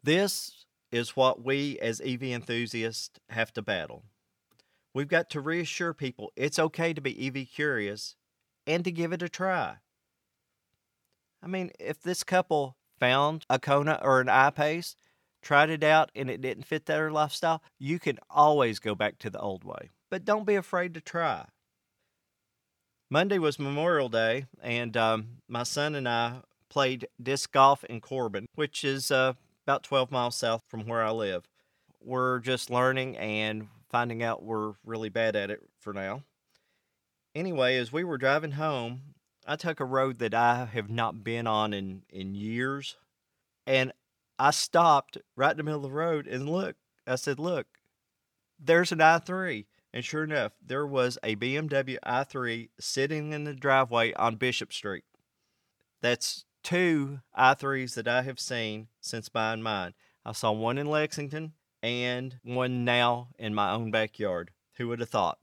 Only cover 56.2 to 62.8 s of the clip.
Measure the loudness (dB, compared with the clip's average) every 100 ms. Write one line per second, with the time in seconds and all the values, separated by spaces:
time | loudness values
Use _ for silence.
56.2 | -2 -8 -14 _ -2 2 4 2 -2 -8
57.2 | _ 4 6 6 0 -4 -4 -6 0 0
58.2 | -2 -8 -6 -4 -4 -6 -12 _ -10 -10
59.2 | -6 -2 -2 -2 -4 -4 -6 -10 _ _
60.2 | -12 -2 -2 0 0 -2 -2 0 -2 -4
61.2 | -8 -8 -12 -14 _ _ -6 -2 -4 -4
62.2 | -8 -12 -6 -2 0 0